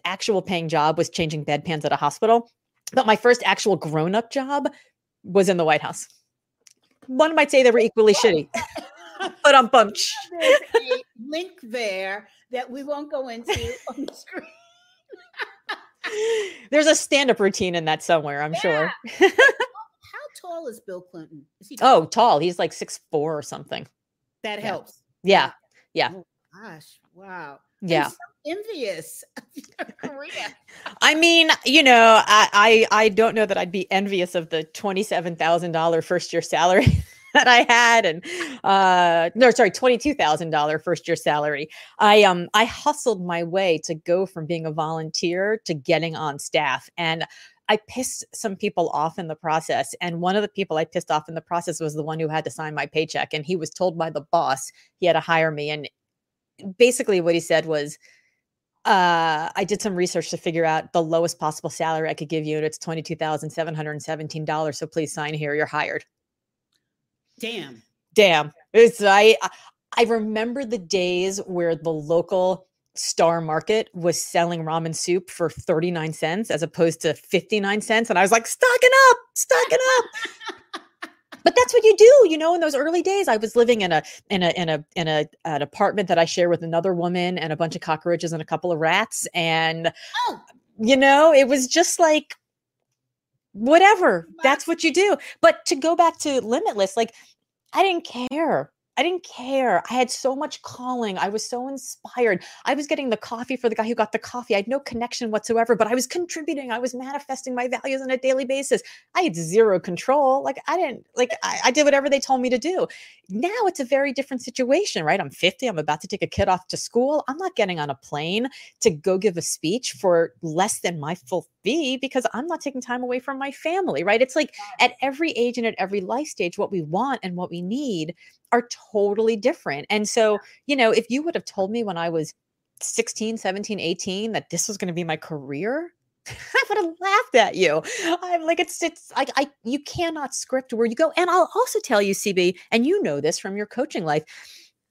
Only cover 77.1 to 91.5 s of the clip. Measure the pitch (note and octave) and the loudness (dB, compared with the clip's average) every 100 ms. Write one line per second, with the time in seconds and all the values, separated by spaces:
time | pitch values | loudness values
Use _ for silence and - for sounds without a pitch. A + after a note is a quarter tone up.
77.1 | - - F#3 - G#3+ G3 G#3 A3 A3+ A#3 | -4 -2 -4 0 -2 -2 -2 0 0 2
78.1 | F3+ G3 A3+ A#3 - B4+ B4 B4+ C5+ C5 | 2 4 2 0 0 2 6 6 8 8
79.1 | A#4+ - - - B4 - C5 C5 B4+ A4+ | 6 0 -4 0 2 2 2 4 2 0
80.1 | A4 A4+ - A4 - _ - _ _ - | -6 -14 -12 -14 -14 _ -18 _ _ -20
81.1 | _ _ - E4+ B4 B4 A#4+ A4 G4+ A4+ | _ _ -2 2 4 4 6 6 10 10
82.1 | C#5+ F#4+ D#4 D#4+ F4 D#4 C4+ D4+ F4 F#4 | 12 8 4 0 2 0 0 0 0 0
83.1 | G4+ D#4 A3 A3 A#3+ A#3 A3+ F3+ D3+ - | 0 0 0 0 2 4 4 2 0 -2
84.1 | - - G3 E3+ F3+ E3 D3+ - F3+ D#3+ | -12 -4 0 0 0 -2 -4 -4 -6 -2
85.1 | D3+ D3+ _ E3 D3 C#3+ - G3+ G3 F#3 | 0 -2 _ -6 -4 -4 0 0 0 0
86.1 | E3 E3 - F3 E3 E3 E3 F#3+ F3 F3 | 2 2 2 0 0 -2 -2 -2 -2 -2
87.1 | F3+ F3+ F3+ D#3+ D3+ E3 D#3+ - D#3 F3 | -2 -4 -4 -6 -4 -6 -6 -6 -4 -2
88.1 | E3 E3+ D#3+ D#3 D#3+ F3+ D#3+ D#3+ F#3+ A3+ | -4 -4 -8 -6 -6 -4 -2 0 0 -2
89.1 | - - F3 E3 D#3+ D#3+ E3 E3 - - | -6 -8 -4 -2 0 0 -4 -10 -14 -12
90.1 | - A#4+ - _ _ _ - A3 C4+ C#4 | -6 -6 -8 _ _ _ -4 2 4 6
91.1 | C#4 D#4+ C#4 B3+ | 8 8 6 6